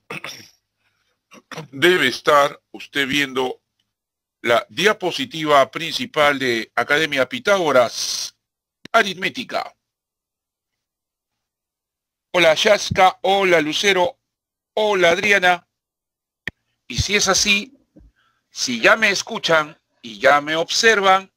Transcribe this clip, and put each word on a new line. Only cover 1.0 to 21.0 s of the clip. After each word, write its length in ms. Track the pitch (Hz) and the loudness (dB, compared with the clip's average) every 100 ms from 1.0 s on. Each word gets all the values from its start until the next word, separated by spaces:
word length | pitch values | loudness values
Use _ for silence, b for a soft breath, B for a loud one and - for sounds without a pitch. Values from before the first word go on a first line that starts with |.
| _ _ _ - - 160 151 | _ _ _ -20 -20 -18 -14
debe 360 | 135 170 180 127 | -2 0 2 0
estar 520 | - 160 147 143 139 _ | -2 2 2 2 -4 _
usted 360 | 104 - 147 135 | -20 -10 -6 -2
viendo 540 | 143 139 131 127 - _ _ _ _ _ _ _ _ | -2 -2 -4 -4 -6 _ _ _ _ _ _ _ _
la 240 | 117 117 - | 0 0 -2
diapositiva 1000 | 110 202 208 180 - 127 160 151 143 131 | -2 -2 0 -4 -6 -10 -6 2 4 2
principal 680 | 156 165 131 123 156 143 135 | -2 -8 -8 -6 0 0 0
de 320 | 127 117 104 | -2 -4 -4
Academia 520 | - 120 147 156 139 127 | -4 0 0 0 -2 -2
Pitágoras, 1080 | 123 208 196 156 131 117 - - - - _ _ _ _ _ - | -4 -2 0 2 4 2 -2 -8 -8 -10 _ _ _ _ _ -2
aritmética. 840 | 226 202 180 185 247 208 113 - _ _ _ _ _ _ _ _ _ _ _ _ _ _ _ _ _ _ _ _ _ _ _ _ _ _ | 0 0 -4 -8 -8 -8 -8 -8 _ _ _ _ _ _ _ _ _ _ _ _ _ _ _ _ _ _ _ _ _ _ _ _ _ _
Hola, 200 | 175 170 | 2 2
Yasca, 680 | 151 220 202 - 190 185 - | 2 2 2 0 2 2 2
hola, 400 | 185 196 185 165 | -2 0 2 2
Lucero, 560 | 151 151 202 185 175 - _ _ _ _ _ | 0 -2 0 0 0 -4 _ _ _ _ _
hola, 380 | - 214 196 170 | -2 0 2 2
Adriana. 540 | 180 208 202 180 175 _ _ _ _ _ _ _ _ - _ _ _ - | 2 0 2 2 0 _ _ _ _ _ _ _ _ -18 _ _ _ -12
Y 120 | 120 | -6
si 180 | - 202 | -2 0
es 120 | 196 | 0
así, 460 | 185 208 202 - _ _ _ _ _ _ _ _ | 0 0 0 -2 _ _ _ _ _ _ _ _
si 320 | - - 117 | -10 -8 0
ya 140 | 185 226 | 2 2
me 120 | 214 | 0
escuchan 720 | 180 - 185 - 160 151 - _ _ | -2 -6 -6 0 0 -2 -10 _ _
y 160 | 117 101 | -20 -2
ya 240 | 135 143 | 2 2
me 140 | 147 160 | 0 -6
observan, 760 | 170 - 226 214 | -4 0 2 2